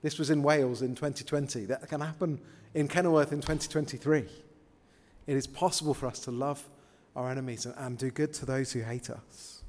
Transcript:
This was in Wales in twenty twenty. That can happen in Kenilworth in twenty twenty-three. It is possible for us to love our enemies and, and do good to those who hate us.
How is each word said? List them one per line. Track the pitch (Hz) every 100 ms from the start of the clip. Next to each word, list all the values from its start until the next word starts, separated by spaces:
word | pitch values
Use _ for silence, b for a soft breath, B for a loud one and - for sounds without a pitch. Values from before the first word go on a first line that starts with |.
This | 156 151
was | 147
in | 151
Wales | 143 151 131 120
in | 127
twenty | 123 147 135
twenty. | 107 147 139 123 98
That | 127 151
can | 151
happen | 151 156 175 139 B B B 156
in | 147
Kenilworth | 170 175 160 139
in | 147
twenty | 143 156 -
twenty-three. | 156 135 127 143 156 120 - - - - _ b b b b -
It | 135
is | 131
possible | - 180 - 151 135
for | 131
us | -
to | -
love | 120 139 143 - b b b b
our | - 127
enemies | 131 131 113 120
and, | -
and | 131 123
do | 131
good | 123 151
to | 151 131
those | 131 131
who | 127
hate | 113 123 127
us. | 117 - - - -